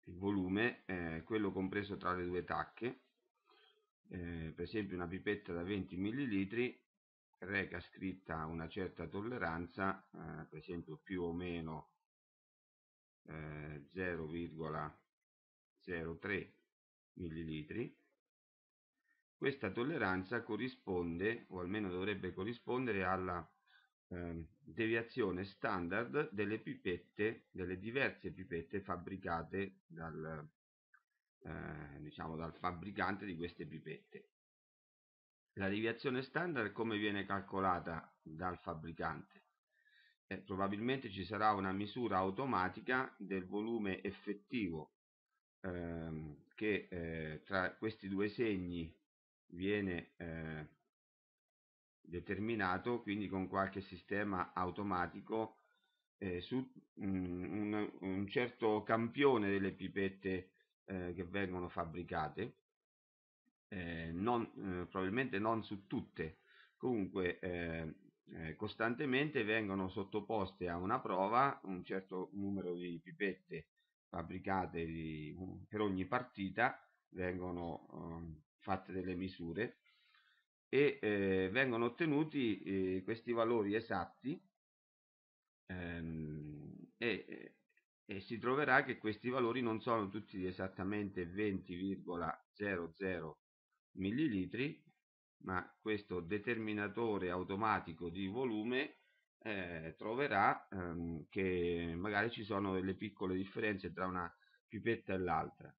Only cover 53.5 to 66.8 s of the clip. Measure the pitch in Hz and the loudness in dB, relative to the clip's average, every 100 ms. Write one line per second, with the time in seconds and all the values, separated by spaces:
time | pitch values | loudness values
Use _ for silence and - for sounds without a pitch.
53.5 | 95 98 98 95 90 - 101 104 92 85 | 2 2 0 -8 -12 -2 0 2 0 0
54.5 | - 90 87 101 90 87 101 - 110 110 | 0 0 0 0 2 0 -2 -2 0 0
55.5 | - _ _ _ _ _ _ 98 90 87 | -6 _ _ _ _ _ _ -2 -2 0
56.5 | 127 131 - _ - 101 95 90 87 90 | -2 -2 -10 _ -6 0 2 0 -2 -2
57.5 | 95 104 107 104 - 95 95 98 135 123 | 0 0 0 0 -2 -2 0 2 2 0
58.5 | - 113 107 104 113 117 139 143 123 101 | 2 4 4 4 2 2 6 6 8 6
59.5 | 98 98 92 92 90 95 95 95 92 90 | 4 2 0 -4 2 2 2 0 0 -2
60.5 | _ _ _ - 95 87 85 87 98 95 | _ _ _ -8 -4 -4 -4 -4 -2 0
61.5 | 90 87 90 85 80 85 85 78 73 117 | 0 -2 -2 -2 -4 -4 -2 -2 -2 -6
62.5 | - _ _ _ _ _ _ _ _ _ | -6 _ _ _ _ _ _ _ _ _
63.5 | _ _ 101 87 82 82 85 107 120 113 | _ _ -6 -4 -4 -2 0 2 2 0
64.5 | - 101 90 85 98 92 110 131 98 110 | -4 -4 -2 -2 0 2 2 2 2 2
65.5 | 113 104 104 - 127 - - 80 - _ | 2 0 -8 -4 -4 -4 -4 -6 -6 _
66.5 | - - _ | -20 -20 _